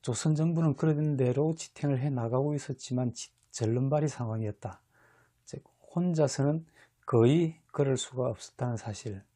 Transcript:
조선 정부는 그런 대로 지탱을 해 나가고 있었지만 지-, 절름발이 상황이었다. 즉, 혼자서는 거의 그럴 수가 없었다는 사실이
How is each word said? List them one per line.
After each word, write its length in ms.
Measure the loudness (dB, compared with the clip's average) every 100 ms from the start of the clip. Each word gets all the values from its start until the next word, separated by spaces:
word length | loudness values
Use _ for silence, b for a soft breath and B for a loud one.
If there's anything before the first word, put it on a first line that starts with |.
조선 320 | -4 -2 0
정부는 420 | 2 2 2 0 2
그런 420 | 2 2 0 2
대로 360 | 2 2 0
지탱을 460 | -2 -8 -4 -2 0
해 80 | 0
나가고 460 | -2 0 0 0
있었지만 580 | -2 -6 -10 -4 -2 -2
지-, 180 | -4 -16 _ _
절름발이 580 | -4 -2 0 0 0 -2
상황이었다. 720 | -4 -6 -4 -6 -6 -12 -14 _ b b b b b
즉, 180 | -18 -18 _ _ -6
혼자서는 680 | -2 0 2 2 2 0 0 -6 b b _
거의 560 | 0 6 8 6 2 -4 _
그럴 280 | -2 0 0
수가 320 | -2 -4 -4
없었다는 480 | -4 -12 -6 -4 -4
사실이 420 | -6 -10 -8 -10 -14